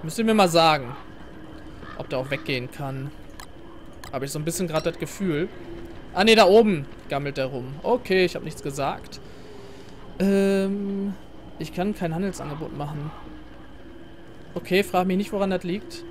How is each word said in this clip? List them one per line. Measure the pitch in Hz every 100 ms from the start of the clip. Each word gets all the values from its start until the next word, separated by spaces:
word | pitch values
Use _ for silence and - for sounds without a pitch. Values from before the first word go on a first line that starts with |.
Müsst | 160 190
ihr | 220
mir |
mal | 220 190
sagen, | 170 160 151 120 - - - - - - - - - - -
ob | -
der | 131
auch | 131
weggehen | 139 - 131 123
kann. | - 139 135 139 - - - - - - - - - -
Habe | 135 135
ich |
so | 151
ein | 151
bisschen | 165 180
gerade | 156 165
das | 160
Gefühl. | 151 - 196 147 180 - - - - - - 180
Ah, |
nee, | 214
da | 220 190
oben | 214 214 170 135 - -
gammelt | 143 143 139
der | 131
rum. | 135 127 143
Okay, | - 240 - 190 180
ich |
habe | 160
nichts | 156 156
gesagt. | 147 143 139 - - - - - - - - - - - - -
Ähm, | 196 196 196 196 196 202 202 196 196 190 - - - -
ich | 156
kann | - 190
kein | 208 170 165
Handelsangebot | 196 185 147 147 160 143
machen. | 147 151 151 - - - - - - - - - - - - - - 180
Okay, | - 185
frag | 196 185 185
mich | 185
nicht, | 202
woran | 202 196
das | 185
liegt. | 180 190 - - -